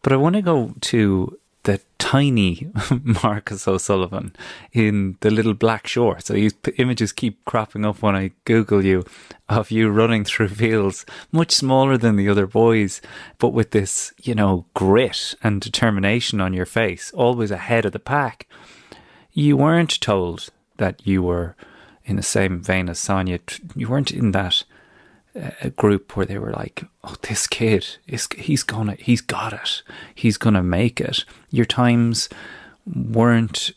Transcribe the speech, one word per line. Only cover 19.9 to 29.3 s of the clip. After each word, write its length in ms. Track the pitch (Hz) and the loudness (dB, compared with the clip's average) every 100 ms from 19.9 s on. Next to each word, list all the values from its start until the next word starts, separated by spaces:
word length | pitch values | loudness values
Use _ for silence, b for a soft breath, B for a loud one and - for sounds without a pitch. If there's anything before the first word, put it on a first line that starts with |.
| - | -2
told 460 | - 98 87 82 - _ _ - | 0 0 0 -6 -14 _ _ -4
that 280 | 95 82 - | -4 -2 0
you 160 | 95 | 0
were 340 | 87 87 85 - B B B B - | 2 -2 -4 -10 B B B B -6
in 100 | 98 | -4
the 80 | |
same 380 | - 107 95 87 | -2 -2 0 -2
vein 260 | 95 92 90 | -2 -2 -2
as 120 | 85 | -6
Sonia. 400 | - 98 92 87 | -4 -2 -2 -6
T-, 220 | - - - 147 | -10 -16 -14 -10
you 140 | 113 | -4
weren't 220 | 135 139 | -2 -2
in 200 | - 117 | -2 0
that, 320 | 95 92 - - b b b b b _ 220 | 0 0 -4 -4 b b b b b _ -12
uh, 340 | 147 - - - | -12 -8 -10 0
group 420 | 104 101 - - | 2 2 -2 -6
where 80 | 95 | -4
they 140 | 101 | -4
were 120 | 110 | -6
like, 320 | - - - - _ | -8 -8 -12 -18 _
"Oh, 120 | - - | -18 -14
this 240 | - 107 - | -8 -6 -4
kid, 400 | - 113 104 - - - | -2 2 2 -2 -16 -12
is, 200 | 127 - - | -10 -8 -8
he's 280 | - 139 | -4 -2
gonna, 320 | - 110 107 95 | -2 -4 -6 -4
he's 240 | - 117 | 0 0
got 320 | - | 0